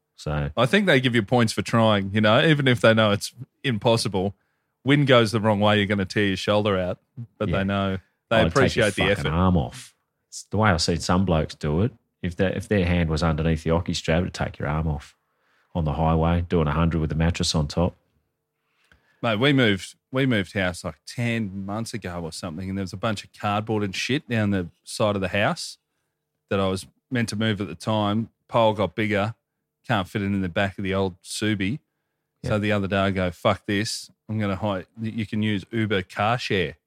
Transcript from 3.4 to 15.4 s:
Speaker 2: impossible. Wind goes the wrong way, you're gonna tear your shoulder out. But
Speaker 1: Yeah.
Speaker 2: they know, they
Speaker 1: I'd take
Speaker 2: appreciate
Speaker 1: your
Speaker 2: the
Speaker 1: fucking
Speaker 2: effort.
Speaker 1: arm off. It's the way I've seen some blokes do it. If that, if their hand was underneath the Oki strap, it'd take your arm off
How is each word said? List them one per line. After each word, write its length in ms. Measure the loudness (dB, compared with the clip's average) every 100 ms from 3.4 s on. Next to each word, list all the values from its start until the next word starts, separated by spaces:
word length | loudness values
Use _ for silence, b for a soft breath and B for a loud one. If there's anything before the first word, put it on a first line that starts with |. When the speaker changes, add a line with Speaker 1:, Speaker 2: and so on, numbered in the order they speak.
| -20 _
Speaker 2:
impossible. 680 | -4 0 2 2 0 -2 -4 -6 _ _ _ _
Wind 220 | 2 2 6
goes 260 | 6 6
the 80 | 2
wrong 180 | 2 2
way, 160 | 4 2
you're 80 | 2
gonna 180 | 0 -2
tear 200 | 0 0
your 80 | 0
shoulder 420 | 0 0 2 0
out. 200 | -2 -8 _ -18 -16 -6
But 100 | -4
Speaker 1:
Yeah. 100 | -2
Speaker 2:
they 60 |
know, 340 | 0 0 -2 -4 _ _ 0
they 60 | 2
Speaker 1:
I'd 60 |
take 80 | 4
Speaker 2:
appreciate 280 | 4 2 2
Speaker 1:
your 80 | 0 2 0
Speaker 2:
the 60 |
Speaker 1:
fucking 120 | 0 0
Speaker 2:
effort. 100 | 2
Speaker 1:
arm 200 | 4 4
off. 360 | 0 -8 -20 _ _ _ _
It's 160 | -18
the 120 | -6 0
way 120 | 2
I've 100 | 2
seen 180 | 0 -2
some 240 | 0 2 2
blokes 280 | 2 0
do 280 | -4 -2 0
it. 100 | -2 -4 _ -10
If 140 | -8 -2
that, 200 | -2 -2
if 100 | 0
their 160 | 0 2
hand 220 | 2 0
was 120 | 0
underneath 400 | 0 0 0 0
the 60 | 0
Oki 220 | 0 0
strap, 260 | -6 0 0
it'd 120 | 0
take 240 | -4 -8 -6
your 100 | -4
arm 180 | -2 -2
off 280 | -4 -8 _ _ _